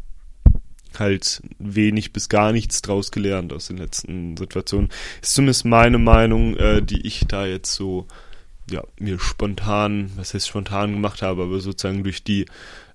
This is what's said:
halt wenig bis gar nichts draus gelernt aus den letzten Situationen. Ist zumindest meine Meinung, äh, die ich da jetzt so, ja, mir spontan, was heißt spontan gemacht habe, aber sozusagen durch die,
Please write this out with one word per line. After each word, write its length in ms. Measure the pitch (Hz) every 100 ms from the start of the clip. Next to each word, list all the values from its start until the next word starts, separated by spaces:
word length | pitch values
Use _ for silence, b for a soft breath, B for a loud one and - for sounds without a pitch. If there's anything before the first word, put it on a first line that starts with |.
| - - - - - - - - - -
halt 420 | 104 95 - - - -
wenig 540 | 101 104 107 107 -
bis 160 | 104 -
gar 240 | 104 107
nichts 300 | 113 - -
draus 300 | - 101 98
gelernt 400 | 107 101 95 87
aus 160 | 73 -
den 80 | 92
letzten 600 | 85 - - 90 85 82
Situationen. 540 | 95 92 - 101 - B B B
Ist 140 | -
zumindest 300 | - 135 123
meine 340 | 120 117 117 120
Meinung, 580 | 113 113 113 110 113 -
äh, 260 | 107 107
die 240 | - - 107
ich 200 | - -
da 180 | 98 98
jetzt 280 | 92 -
so, 320 | - 98 92 90 B B B B - -
ja, 140 | 87 - -
mir 200 | 101 90
spontan, 920 | - - 104 98 98 104 104 104 95 98
was 180 | 92
heißt 120 | 98 -
spontan 460 | 104 95 98 104
gemacht 300 | 104 104 -
habe, 200 | 95 90
aber 180 | 90 95
sozusagen 440 | 95 92 95 98
durch 180 | 95 -
die, 240 | - 98 90 B B B B